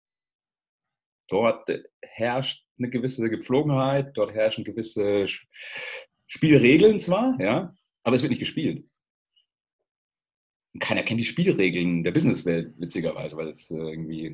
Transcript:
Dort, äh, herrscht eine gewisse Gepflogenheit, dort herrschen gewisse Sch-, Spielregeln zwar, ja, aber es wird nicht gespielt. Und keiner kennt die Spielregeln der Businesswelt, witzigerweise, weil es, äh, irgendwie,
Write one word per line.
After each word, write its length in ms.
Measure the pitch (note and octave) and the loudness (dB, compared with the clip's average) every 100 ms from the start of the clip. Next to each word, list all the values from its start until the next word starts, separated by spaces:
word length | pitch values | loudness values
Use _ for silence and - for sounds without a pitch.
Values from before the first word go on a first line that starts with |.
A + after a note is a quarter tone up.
| _ _ _ _ _ _ _ _ _ _ _ _ _ | _ _ _ _ _ _ _ _ _ _ _ _ _
Dort, 400 | F#2+ A2+ - - | 2 2 0 -4
äh, 140 | - - _ | -6 -8 _
herrscht 600 | - - A#2 B2+ C3+ - _ - | -18 -4 -2 -2 -4 -8 _ -8
eine 100 | B2 | -6
gewisse 380 | B2 B2+ B2+ A2+ | -4 -4 -2 -2
Gepflogenheit, 840 | A2 - C3 D3 C3+ C3 C#3 C#3 - | -2 0 0 2 0 2 0 -2 -4
dort 160 | G#2 | -2
herrschen 320 | G#2+ A2 A2+ | 0 0 -2
gewisse 600 | G#2+ A2+ G#2+ - G2+ G2+ F#2+ | -6 -8 -6 -2 0 2 0
Sch-, 200 | - - - - - - - - _ - | -4 -14 -20 -16 -14 -12 -14 -16 _ -20
Spielregeln 720 | - D#3+ C#3 A#2+ D#3 G#3+ G#3 | 0 6 8 8 8 8 6
zwar, 400 | - F#3+ C4 C4 | 0 0 0 0
ja, 340 | F#2+ E3 F#3+ - _ _ | 0 0 -2 -12 _ _
aber 120 | - | 0
es 80 | B2 | 2
wird 80 | D3+ | 2
nicht 100 | A#2 | -2
gespielt. 440 | - - C#3 - - _ _ _ _ _ _ _ _ _ _ _ _ _ _ _ _ _ _ | -4 -4 -4 -4 -10 _ _ _ _ _ _ _ _ _ _ _ _ _ _ _ _ _ _
Und 60 | - | -10
keiner 220 | - G2+ | -2 -2
kennt 140 | - A2+ | 0 -2
die 40 | |
Spielregeln 800 | A2+ - F3+ G#2 F#2+ F2 F2 E2+ | -2 0 2 2 2 2 0 0
der 80 | E2+ | 0
Businesswelt, 640 | F2 E3 F2+ F2 E2+ E2 - | 2 2 2 0 -2 -4 -10
witzigerweise, 600 | E2+ E3 D#2+ - - D#2+ | -8 -4 -4 -4 -8 -8
weil 100 | D#2+ | -10
es, 220 | D2+ - | -10 -12
äh, 80 | D#2+ | -8
irgendwie, 480 | D#2+ D#2+ D#2+ D#2+ D#2+ | -8 -8 -8 -8 -10